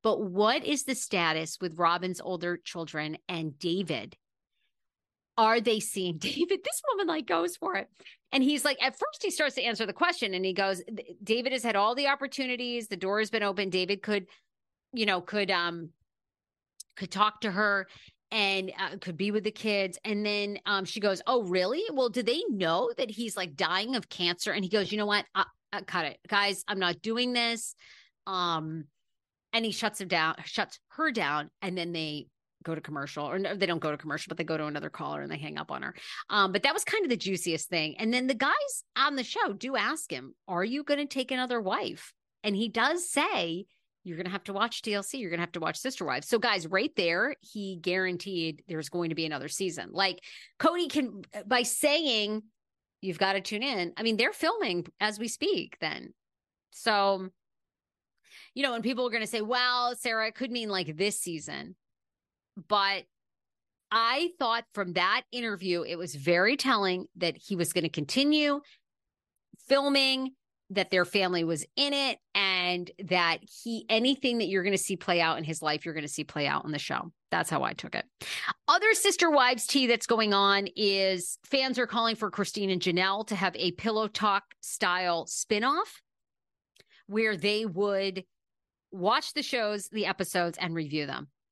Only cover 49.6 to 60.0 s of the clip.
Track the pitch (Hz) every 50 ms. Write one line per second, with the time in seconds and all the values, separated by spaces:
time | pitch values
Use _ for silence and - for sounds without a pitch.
49.6 | 196 180 160 - 87 - - 170 196 190 180 - - - - - - - _ -
50.6 | - 320 339 349 349 277 - 302 269 233 196 196 165 - - 208 196 202 254 247
51.6 | 247 240 - - - 294 285 320 330 277 233 214 208 208 214 214 214 - _ _
52.6 | _ _ _ _ _ _ _ _ - 190 165 156 190 190 196 196 190 - 214 208
53.6 | 247 277 254 196 175 170 - - 220 226 220 202 240 330 427 - 320 320 453 453
54.6 | 370 226 175 175 170 - - - 208 214 208 202 233 220 - - 294 381 381 -
55.6 | - - - - 165 156 156 - - - - _ _ _ _ _ _ _ _ _
56.6 | _ _ - - - 233 214 202 196 196 196 185 190 185 - _ _ _ _ _
57.6 | _ _ _ _ _ _ _ _ _ _ _ _ _ _ - - - - - 247
58.6 | 277 269 240 233 208 240 262 226 254 247 214 233 220 214 - 226 214 214 254 247
59.6 | 247 247 247 247 247 247 247 -